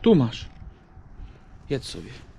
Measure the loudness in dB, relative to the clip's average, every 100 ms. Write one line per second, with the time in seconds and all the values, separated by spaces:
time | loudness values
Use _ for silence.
0 | 6 6 4 -2 -14 -16 -20 -20 -20 -20
1 | -20 -18 -18 -18 -20 -20 -6 -6 -6 -12
2 | -14 -16 -20